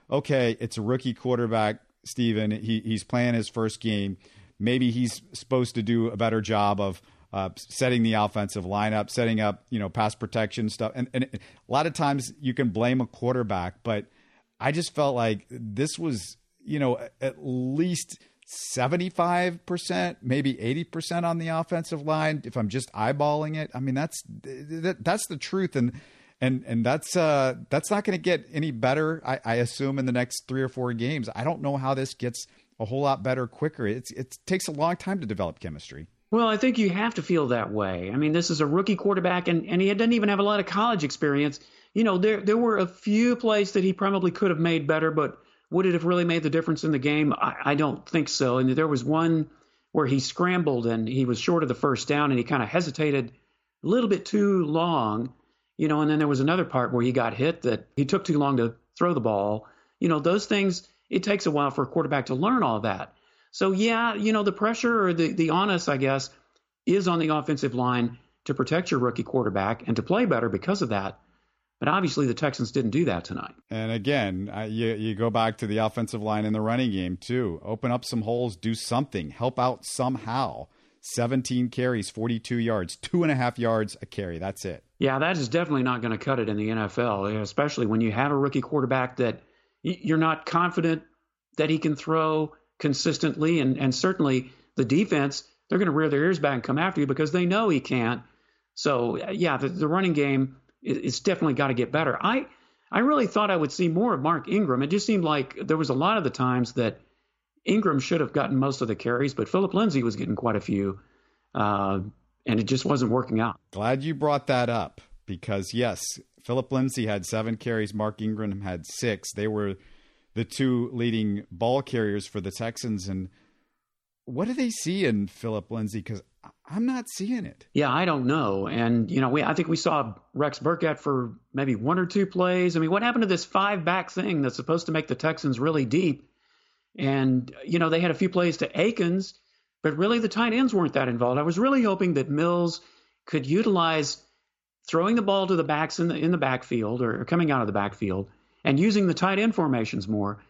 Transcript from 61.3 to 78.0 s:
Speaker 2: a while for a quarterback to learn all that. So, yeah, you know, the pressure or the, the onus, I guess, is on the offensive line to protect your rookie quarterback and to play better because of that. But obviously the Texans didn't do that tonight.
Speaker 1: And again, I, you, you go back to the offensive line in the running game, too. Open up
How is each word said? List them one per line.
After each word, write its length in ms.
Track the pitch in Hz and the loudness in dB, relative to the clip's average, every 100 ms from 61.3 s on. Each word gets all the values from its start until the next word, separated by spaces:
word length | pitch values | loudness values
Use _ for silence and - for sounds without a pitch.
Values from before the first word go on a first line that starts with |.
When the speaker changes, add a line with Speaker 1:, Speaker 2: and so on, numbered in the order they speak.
| 202 | 0
Speaker 2:
a 60 | 175 | 0
while 200 | 147 143 | 0 0
for 140 | 143 | 0
a 20 | 131 | -2
quarterback 400 | 170 151 143 131 | 0 0 0 0
to 80 | |
learn 280 | 131 202 254 | 0 2 2
all 180 | 143 107 | 2 0
that. 340 | 110 95 - _ _ _ _ | -2 -4 -6 _ _ _ _
So, 220 | - 190 | -2 0
yeah, 420 | 190 226 226 233 | 2 2 2 0
you 180 | 208 214 | 0 2
know, 100 | 220 | 2
the 100 | 202 | 2
pressure 560 | 196 214 226 240 226 185 | 2 0 2 2 4 2
or 40 | |
the, 200 | 165 160 | 2 2
the 180 | 185 160 | 2 2
onus, 380 | 170 202 175 156 | 2 2 0 0
I 100 | 135 | 0
guess, 320 | 135 135 - - _ _ _ _ - | 2 0 -2 -14 _ _ _ _ 0
is 200 | 196 180 | 2 2
on 120 | 170 | 2
the 100 | 156 | 2
offensive 460 | 151 151 143 139 | 0 0 -2 0
line 440 | 123 123 123 117 120 _ _ - | 0 0 2 0 -4 _ _ -4
to 80 | |
protect 360 | 135 131 165 175 | -2 0 0 0
your 100 | 139 | 0
rookie 220 | 123 - | 0 0
quarterback 640 | - 131 107 95 98 117 - | -2 0 0 0 0 -2 -2
and 100 | 113 | -2
to 60 | |
play 220 | - 202 | 2 2
better 240 | 226 120 113 | 2 2 0
because 320 | 98 - 202 | -2 -2 -2
of 80 | 123 | 0
that. 300 | 101 98 - _ _ _ _ _ _ | -2 -2 -10 _ _ _ _ _ _
But 100 | 147 | 0
obviously 380 | 190 170 147 135 | 2 0 0 0
the 80 | |
Texans 360 | 113 151 135 117 | 0 -2 -2 -2
didn't 220 | - 110 | -2 0
do 140 | 135 151 | 0 0
that 180 | 87 | 0
tonight. 300 | - - - - _ | -4 -10 -10 -16 _
Speaker 1:
And 220 | 110 113 | -6 -4
again, 600 | 113 107 143 101 92 101 | -2 0 0 0 -2 -6
I, 140 | 98 110 | -6 -6
you, 280 | 110 113 | -2 -2
you 200 | 107 110 101 | 0 -4 0
go 140 | 117 | 0
back 280 | 113 113 107 | 2 0 0
to 80 | 107 | -2
the 120 | 107 | 0
offensive 440 | 110 - 113 113 | 0 -2 -4 -4
line 220 | 107 107 | -2 -2
in 80 | 107 | 0
the 80 | 107 | 0
running 320 | 107 120 127 | 0 0 0
game, 240 | 95 90 90 | -2 -4 -6
too. 440 | - 123 107 80 | -4 -2 -2 -4
Open 260 | 101 110 127 | -8 -6 -2
up 140 | 123 | -2